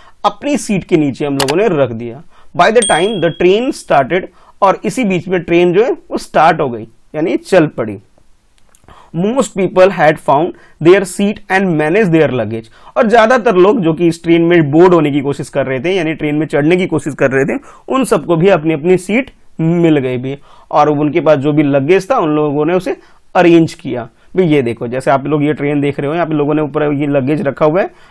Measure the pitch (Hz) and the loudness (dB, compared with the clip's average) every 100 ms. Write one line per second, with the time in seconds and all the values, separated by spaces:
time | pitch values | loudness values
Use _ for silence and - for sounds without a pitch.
0 | - - 208 - 285 294 - 196 - 170 | -20 -6 -6 -4 -4 -4 -2 -4 0 0
1 | 147 123 147 139 139 156 220 160 131 113 | 0 -2 -4 -2 -2 0 0 0 -2 -4
2 | 117 120 - - - - 180 226 - 156 | -12 -14 -20 -20 -8 0 2 2 2 0
3 | 190 220 165 160 180 202 262 - - 156 | -2 -2 -2 0 2 2 0 -6 -2 0
4 | 127 180 - _ - - 196 185 214 214 | 0 -2 -6 _ -20 -2 0 0 -4 -2
5 | 226 180 170 185 160 170 180 175 254 339 | -2 -2 -2 -4 0 2 2 2 0 -2
6 | - - - 190 160 170 143 117 113 _ | -8 -10 -4 2 2 2 -2 -6 -12 _
7 | _ 151 170 277 - 185 151 - 110 101 | _ -6 -4 -4 0 2 2 -2 -8 -10
8 | - _ _ _ _ _ _ _ _ - | -16 _ _ _ _ _ _ _ _ -20
9 | - 156 196 262 - 185 185 180 185 175 | -10 -4 -2 0 -2 -2 0 4 2 4
10 | 156 156 - 143 170 - - - 151 196 | 2 0 0 0 0 -6 -18 0 4 4
11 | 190 - 202 214 - 190 196 156 156 185 | 2 -2 -4 -4 -4 -2 0 0 0 0
12 | 214 160 143 123 107 113 113 - - - | 2 2 2 0 -4 -8 -12 -20 -6 -2
13 | 233 226 - 262 220 180 185 247 160 156 | 2 4 4 2 2 4 4 2 0 0
14 | 170 165 165 170 170 175 147 151 185 170 | 0 -2 0 2 4 2 2 4 4 4
15 | 151 143 139 139 147 143 131 131 151 196 | 2 -2 -4 -6 -6 -4 -4 -4 -2 -2
16 | 160 147 151 147 156 151 147 180 185 156 | -4 -4 -4 -2 -2 0 2 2 0 -4
17 | 156 131 139 131 139 262 - - - 262 | -4 -2 0 0 -2 -4 -10 -18 -6 -4
18 | 254 202 147 170 185 185 156 160 160 185 | 0 -2 0 2 2 2 0 -2 0 0
19 | 180 214 269 - - - 160 175 165 151 | 0 -4 -4 -10 -16 -4 0 2 2 2
20 | 127 127 131 139 - - - 160 147 147 | 0 -4 -6 -10 -16 -20 -4 2 2 2
21 | 151 165 151 151 139 151 147 139 139 185 | 0 0 2 2 2 0 2 0 2 0
22 | 185 262 170 151 151 143 151 180 185 - | 0 -2 0 0 -2 -2 -2 -2 -4 -8
23 | - _ _ 190 175 170 165 - 147 123 | -12 _ _ 0 4 4 2 -4 -10 -10
24 | 113 _ _ 175 180 147 120 - 123 127 | -10 _ _ -2 0 0 0 -4 -6 -4
25 | 131 139 139 151 147 151 143 147 143 139 | 0 0 0 -2 0 -2 -2 -2 -2 -4
26 | 143 165 160 156 147 151 151 151 147 143 | -4 -4 -2 -2 0 -2 -2 -2 -2 -2
27 | 143 143 131 151 139 123 156 165 349 - | -2 -2 0 -2 -4 0 0 0 -2 -8
28 | - | -20